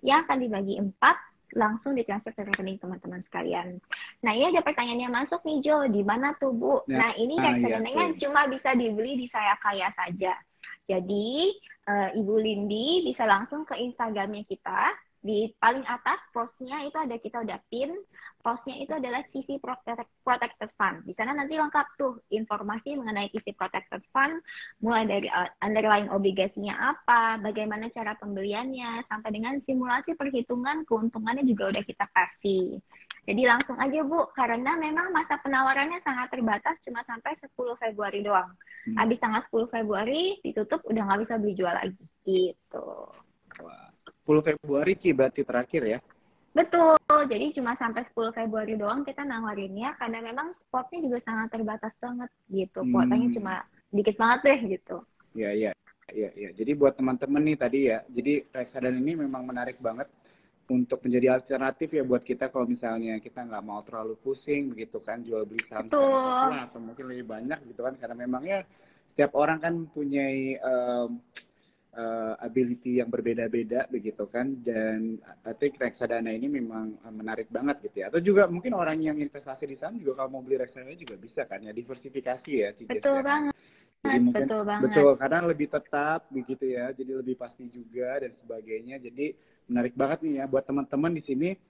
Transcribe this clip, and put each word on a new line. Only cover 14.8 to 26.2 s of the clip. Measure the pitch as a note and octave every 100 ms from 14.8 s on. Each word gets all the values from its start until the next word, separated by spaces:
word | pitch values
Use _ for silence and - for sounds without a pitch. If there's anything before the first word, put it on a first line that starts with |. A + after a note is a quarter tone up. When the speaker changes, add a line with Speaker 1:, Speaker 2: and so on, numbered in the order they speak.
| C#4+ G#4 _ _
Speaker 1:
Di | G3 G#3 A3+ -
paling | A3+ B3+
atas | B3 A#3+ - F4+ -
postnya | A#3+ A#3+ _ B3+ C#4+ C#4+
itu | D#4
ada, | D4 A#3
kita | A3 A#3
udah | A3 F#3+ _
pin, | A#3 C#4 F#4 G4 - - _
postnya | A#3 A#3+ - -
itu | C#4 D#4
adalah | B3+ A#3+ C4
Q | C4+
C | - C#4
Protect-, | C4+ B3+ - A#3 A#3 _
Protected | - A#3+ A#3+ - G#3+ _
Fund. | G3 E3
Di | -
sana | F3+ A3 D4
nanti | C#4 D#4
lengkap | D4+ D4+ C#4+ -
tuh | C#4 A#3 _
informasi | G#3 A3 G#3 G#3 A3 C#4 C#4+
mengenai | A3+ G#3 G3+
Q | G#3+
C | -
Protected | G#3 F#3 - - F#3+ _ C4+
Fund, | C#4 E4 - - - -
mulai | A3 A#3
dari, | A3 G3+ -
eh, | - F3+ -
underlying | G3+ G#3+ A3 G#3 G#3
obligasinya | G3